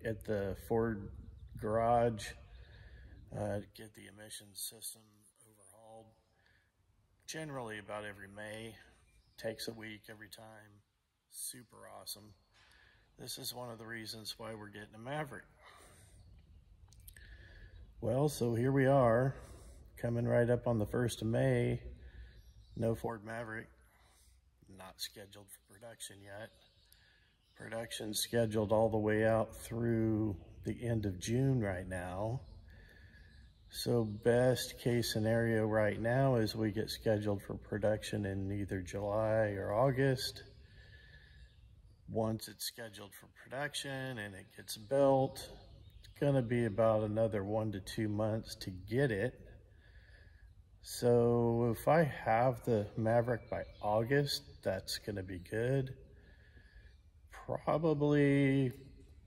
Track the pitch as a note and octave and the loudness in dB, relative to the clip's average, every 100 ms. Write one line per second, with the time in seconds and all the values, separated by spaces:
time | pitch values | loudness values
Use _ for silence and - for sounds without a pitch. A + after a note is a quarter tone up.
0 | A#2 G#2 - G#2 G2 F#2 - A#2 A2+ G#2 | -6 -6 -2 -2 -2 -4 -2 0 0 -2
1 | G2+ - - - - - G#2+ A2 A#2 A#2+ | -8 -12 -16 -16 -16 -8 -2 2 4 6
2 | A#2 G#2+ - - - - - - - - | 4 2 -8 -14 -18 -20 -20 -20 -20 -20
3 | - - - - G#2 G2+ G2 - A2 G#2 | -20 -20 -12 -6 -4 -4 -8 -16 -18 -18
4 | G2+ G2 G#2+ - G#2 G2+ - A2+ G#2+ A2+ | -20 -18 -16 -14 -14 -12 -12 -10 -14 -14
5 | G#2+ G#2 G2+ _ A2 G#2 G2 G#2 A2 A2+ | -20 _ _ _ _ _ _ -20 -20 -20
6 | G#2+ _ _ _ _ _ _ _ _ _ | -20 _ _ _ _ _ _ _ _ _
7 | _ _ - E3 D#3 C3+ A2+ G#2+ G2+ G#2 | _ _ -12 -10 -8 -8 -8 -8 -8 -8
8 | G#2 G2 G2 G2+ G#2+ G#2+ A2+ G2+ - _ | -8 -12 -16 -12 -10 -10 -12 -14 -20 _
9 | _ _ _ - A2+ A2 - A2+ A2 G#2+ | _ _ _ -10 -8 -6 -10 -10 -12 -14
10 | - G#2+ G#2 - A2 G#2+ G#2+ G2+ _ _ | -16 -18 -18 -18 -20 -20 -20 -20 _ _
11 | _ _ _ - - B2+ A2+ G#2 G#2 G#2 | _ _ _ -12 -12 -12 -18 -20 -18 -16
12 | F#2+ G2+ G#2+ G2 _ _ - - - _ | -14 -16 -18 -20 _ _ -20 -20 -20 _
13 | _ - B2 C3+ C3 A#2+ B2 A2+ A2+ A2+ | _ -16 -12 -10 -10 -10 -10 -12 -10 -10
14 | G#2+ A2+ G2+ - A2+ A2 G#2 G#2 G#2+ A2 | -10 -12 -12 -12 -10 -10 -12 -14 -16 -14
15 | A#2+ D3 C#3+ - - - - - - - | -8 -8 -8 -12 -18 -20 -20 -20 -20 -20
16 | - - - - - - - - - - | -20 -20 -20 -20 -20 -20 -20 -20 -20 -20
17 | - - - - - - - - - - | -20 -20 -20 -20 -20 -20 -20 -20 -20 -8
18 | G#2 B2+ D3+ D3 A#2+ A2+ B2+ C3+ C3 C#3 | -2 0 0 0 -2 2 2 4 6 8
19 | A#2+ A2+ C3+ - - - - - - - | 8 6 4 -2 -12 -18 -20 -20 -20 -6
20 | A#2+ A#2+ A#2+ A#2+ A#2 A#2+ B2 A2+ G#2 A#2 | -2 0 2 4 4 2 2 0 0 0
21 | A#2+ - A2 A#2+ C3+ A#2+ B2 A#2+ - - | 0 0 0 2 4 4 2 0 -6 -16
22 | - - - - - - - - A2+ A2+ | -18 -18 -20 -20 -20 -20 -12 -2 0 0
23 | A#2 A2+ G#2+ A2+ A2+ A2 G#2 - _ _ | -4 -6 -8 -8 -8 -10 -12 -20 _ _
24 | _ _ - _ _ _ - F#2+ F#2 F#2 | _ _ -20 _ _ _ -20 -20 -18 -12
25 | - A2+ G2 G2+ F#2+ - _ G2 A#2 A2 | -12 -12 -18 -20 -20 -20 _ -20 -20 -16
26 | - G2 G2+ G2+ A2 _ _ _ _ _ | -16 -16 -16 -14 -14 _ _ _ _ _
27 | _ _ _ _ _ - A2 A2+ A2+ - | _ _ _ _ _ -16 -8 -6 -6 -6
28 | A2 G#2+ - A#2 A2+ A2 G2+ A2 A2+ G#2+ | -4 -4 0 2 2 2 4 4 4 4
29 | G#2+ G#2+ A2 A2 - - - A2+ A#2 A2+ | 4 4 6 4 2 -4 -8 -2 2 4
30 | A2+ G#2+ G#2+ F#2+ - - - G#2+ A#2 A2+ | 4 2 0 -2 -10 -10 -8 -4 -2 0
31 | G2+ F#2 G2 A#2+ C3+ C3 G2+ F#2 F#2 F#2 | 0 -2 0 2 4 4 2 -2 -4 -6
32 | F2+ F#2 A2 C3 - - - - - - | -4 -4 -4 -4 -8 -18 -18 -20 -20 -20
33 | - - - - - - - - - A#2+ | -20 -20 -20 -20 -20 -20 -16 -6 2 2
34 | A2 G#2 A#2+ A#2+ B2+ A#2+ - - B2 A#2+ | 2 0 4 6 6 2 -2 -4 0 2
35 | A2+ A2 G#2+ A#2 A#2 A2 G#2+ A2 G#2 - | 2 0 2 2 4 2 2 4 2 2
36 | A2+ C3 C3+ B2 A2 A2 A2 G#2 - - | 2 4 4 4 2 2 0 0 -4 -2
37 | A2+ G#2 G#2+ G2+ - A2 - G#2+ G#2 G#2+ | 2 2 2 -2 -4 -10 -6 0 2 0
38 | - G#2 G2 G2 F#2+ G2+ F#2+ G2 F2 G2+ | -2 -4 -2 -2 -2 -4 -2 -4 -4 -4
39 | G2+ G#2 A2 A2 G#2+ G2 F#2+ G#2 C#3 B2+ | -2 0 2 4 2 0 0 2 4 4
40 | C#3 B2+ - - - - - - - - | 2 2 -2 -8 -16 -20 -20 -20 -20 -20
41 | - - - - - - - - - - | -20 -20 -20 -20 -20 -20 -20 -20 -20 -20
42 | - G2+ A2 A2 - G2+ - - A2+ G2+ | -6 -2 0 -2 -8 -10 -10 -10 -14 -14
43 | G2+ - F#2+ - A2+ C3 C#3+ - C#3+ C3+ | -18 -18 -20 -20 -12 -6 -6 -6 -6 -6
44 | C3 A#2+ G#2 F#2+ F#2+ - G#2+ A2+ G#2 C#3 | -6 -6 -8 -10 -18 -18 -14 -10 0 4
45 | C#3 C3+ C3+ - - - - - - - | 6 6 2 -2 -14 -14 -20 -20 -20 -20
46 | - - C#3+ C3+ A#2 A#2+ A#2 G2+ A2 A2 | -14 0 2 4 2 2 2 4 4 4
47 | G#2+ G#2+ A2+ G#2 G2 A2 G#2+ G2+ - - | 2 2 2 2 0 0 -2 -4 -6 -4
48 | G#2+ G#2 G#2+ A2 - - - F2+ G2 A#2+ | -2 0 0 -2 -4 -10 -10 -10 -4 2
49 | C#3 G2 A#2+ - - - - - - - | 2 2 -2 -4 -18 -20 -20 -20 -20 -20
50 | - - - - - - - - - - | -20 -20 -20 -20 -20 -20 -20 -20 -12 0
51 | A#2+ A#2+ A#2+ A#2+ A#2 A#2 A#2+ A2+ - D#3 | 6 6 6 6 4 4 2 2 4 6
52 | D3+ - - A2+ B2+ A#2 - A2 G2+ - | 4 0 2 4 4 2 2 2 0 -2
53 | A2 A#2+ A#2 A2+ - F2+ - - G#2 G#2+ | 2 4 2 -2 -4 -8 -8 -6 0 2
54 | A#2 C#3 C#3+ - - - A2+ F#2+ - - | 2 2 0 -4 -10 -8 -4 -4 -6 -10
55 | - G2+ F#2 F#2 F2 A2 A#2+ C3+ C3 - | -8 -8 -8 -10 -6 -2 0 0 -2 -8
56 | - - - - - - - - - - | -18 -20 -20 -20 -20 -20 -20 -20 -20 -20
57 | - - - - - - - D3+ D#3+ D3+ | -20 -20 -20 -14 -8 -4 0 2 2 4
58 | D3 D3 C#3+ C#3 C#3 C3+ C3 - - - | 4 6 6 6 4 4 2 -2 -14 -20
59 | - - | -20 -20